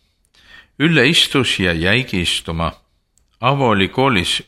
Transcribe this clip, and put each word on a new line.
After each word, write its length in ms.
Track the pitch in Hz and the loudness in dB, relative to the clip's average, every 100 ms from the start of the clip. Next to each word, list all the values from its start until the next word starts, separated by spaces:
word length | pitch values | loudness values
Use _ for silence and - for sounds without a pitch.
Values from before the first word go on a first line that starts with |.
| _ _ _ _ - - - - | _ _ _ _ -20 -20 -16 -2
Ülle 280 | 147 160 123 | 0 4 4
istus 480 | 165 - - 120 - | 4 0 0 -2 0
ja 120 | 92 | 0
jäigi 480 | 82 87 117 135 95 | 0 0 0 -2 -4
istuma. 520 | 85 - - 82 82 - _ _ _ _ _ - | -4 -4 -6 -4 -4 -6 _ _ _ _ _ -6
Aavo 300 | 120 139 131 | -2 0 0
oli 160 | 104 95 | 0 0
koolis 540 | - 135 110 82 - | 0 0 0 -2 -4